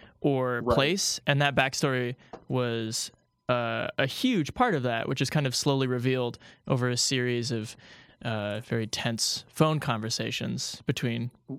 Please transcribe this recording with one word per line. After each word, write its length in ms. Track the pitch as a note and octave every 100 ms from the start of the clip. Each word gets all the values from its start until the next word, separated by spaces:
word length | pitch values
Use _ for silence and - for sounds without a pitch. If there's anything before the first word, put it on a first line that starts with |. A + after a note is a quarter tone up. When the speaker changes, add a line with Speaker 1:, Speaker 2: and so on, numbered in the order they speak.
| - -
Speaker 1:
or 400 | D3 C3+ B2+ A#2+
Speaker 2:
Right. 140 | A#2 A#2
Speaker 1:
place, 440 | C#3+ G3 - - -
and 140 | C#3+
that 140 | C#3+ C3+
backstory 600 | C3+ - D3 B2+ B2 B2 - - -
was, 640 | B2+ A#2+ A#2 A2+ - - _ _ _ -
uh, 380 | B2 A#2 A2+ - -
a 80 | C3+
huge 480 | - B3+ G#3+ C#3
part 220 | - B3 D3+
of 80 |
that, 240 | B2 A2+ -
which 120 | C3+
is 80 | C3+
kind 160 | D#3 C3+
of 60 | B2
slowly 320 | C#3+ C3+ C3
revealed 500 | B2 B2+ B2+ A#2+ - - - -
over 220 | B2+ B2
a 60 | B2
series 540 | - C3 B2 A#2+ A#2+
of, 240 | A2+ A2 - - - - -
uh, 380 | A#2+ A2 G#2 G#2+
very 260 | - A#2 A2
tense 560 | - A#2+ A2+ - - -
phone 300 | - D#3 D#3
conversations 1000 | C#3 A2 A2 - A#2 - A#2+ B2 - - -
between 460 | C#3 B2 A#2 A#2+ _ -